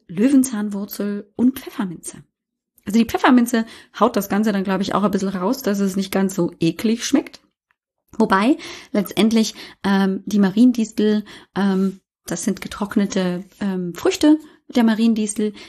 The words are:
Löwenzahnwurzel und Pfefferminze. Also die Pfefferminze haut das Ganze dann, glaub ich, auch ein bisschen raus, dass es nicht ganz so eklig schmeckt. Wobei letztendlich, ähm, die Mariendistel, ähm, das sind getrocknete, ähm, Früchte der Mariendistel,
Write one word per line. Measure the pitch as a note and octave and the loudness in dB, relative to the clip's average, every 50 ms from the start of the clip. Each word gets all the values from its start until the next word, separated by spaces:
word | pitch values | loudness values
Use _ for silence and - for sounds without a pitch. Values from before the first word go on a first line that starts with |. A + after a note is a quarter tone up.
| _ - | _ -10
Löwenzahnwurzel | E3 F3+ A3+ C4+ C#4+ C4 B3 - A3 G#3 G#3+ G#3 G3+ G3 G#3 - - - G3+ G#3 G3+ G#3 - - _ | -2 0 2 4 6 4 4 2 -2 -4 -4 -4 -6 -6 -8 -8 -8 -6 -6 -6 -6 -8 -10 -10 _
und | - A#3 B3+ B3+ - | 0 2 2 2 0
Pfefferminze. | - F4+ - - G3+ F3+ D#3+ - - - - - - _ _ _ _ _ _ _ _ _ _ _ _ | -8 -12 -8 -8 -6 -6 -8 -12 -14 -16 -16 -18 -20 _ _ _ _ _ _ _ _ _ _ _ _
Also | G3+ F#3+ A3+ | 0 2 2
die | A3+ | 2
Pfefferminze | A#3 - F#4+ - E4+ B3+ B3 A#3 A#3 - A3+ A3+ - - - - _ _ - | 2 0 2 4 4 6 4 4 2 0 -2 -2 -4 -10 -18 -20 _ _ 0
haut | G3+ B3 - | 0 2 2
das | G3+ G3 - | -2 -2 0
Ganze | G3 G3+ A3 A3 | 0 0 2 2
dann, | G3 G3 F#3 | 0 0 0
glaub | G3 F#3+ F#3 | -2 -2 -2
ich, | G3+ - - | -2 -2 0
auch | F#3 G3+ | 0 0
ein | G3+ | 2
bisschen | G3 F#3+ F#3+ F#3+ | 0 0 -2 -4
raus, | F#3+ F3+ F3+ G#3 C4 C4 | -4 -2 -2 -2 -2 -2
dass | - G3 G#3 G3 | -2 -2 -2 0
es | G3+ F#3+ F#3 | 0 0 0
nicht | G3 F#3+ F#3+ | -2 -4 -2
ganz | - F#3+ G3 F#3 F#3 | 0 0 0 0 0
so | - F3 E3 - - | 0 -2 -2 -2 0
eklig | E3 E3 E3+ - - G#3+ A3+ A#3 - | 0 0 0 0 0 0 0 -2 0
schmeckt. | - - D4+ - - - - _ _ _ _ _ _ _ _ _ _ _ _ _ _ - - | 0 0 0 0 -4 -12 -20 _ _ _ _ _ _ _ _ _ _ _ _ _ _ -2 0
Wobei | A3 - F#3+ F#3+ G#3 B3+ E4 - - - - - - - | 2 2 2 2 4 2 2 0 -2 -10 -16 -18 -12 -4
letztendlich, | - G#3+ G3+ - - - G#3 A3 A3 A3+ A3 - - - - - - _ - | -2 -2 -2 -2 0 0 2 4 4 2 2 0 -4 -10 -18 -20 -16 _ -2
ähm, | G3 G3 F#3+ G3 F#3+ F#3+ G3 - | 0 2 2 2 0 0 -4 -4
die | - G#3 G3+ | -2 2 2
Mariendistel, | G3+ F#3 F#3+ G#3+ B3 B3+ A#3 - A3 - - - G#3 G#3+ G#3+ G#3+ G#3 - - - - _ _ | 2 4 4 6 6 6 6 2 -2 -4 -2 0 2 2 2 0 -2 -6 -14 -20 -20 _ _
ähm, | F#3 G3+ G3 F#3+ F#3+ G3 F#3+ F#3 - _ _ _ _ _ | 0 0 2 2 2 0 0 -2 -6 _ _ _ _ _
das | - E3 E3+ | -8 -8 -4
sind | - - F#3+ - | -2 -4 -4 -4
getrocknete, | - - - - G#3 G3+ - G#3+ G3+ G3 - G3 F#3 F3+ F3+ F3 F#3+ - _ _ | -8 -12 -8 -8 -8 -2 0 0 0 0 0 -2 -2 -2 -4 -6 -8 -14 _ _
ähm, | G#3 G3 F#3 F#3 F3+ F3 E3+ | -6 -6 -4 -4 -6 -8 -8
Früchte | - - F#4 F#4+ - - D4+ D#4 D#4 - - - _ _ - | -4 -2 -2 0 0 0 0 0 -4 -12 -18 -20 _ _ -4
der | - B3 A3+ | 0 2 2
Mariendistel, | A3 A3 G#3 A3+ A#3 A3 G#3+ G#3+ G#3 - - G#3+ G#3+ G#3 - - | 2 2 2 2 2 2 0 -2 -4 -4 -4 -4 -4 -6 -10 -18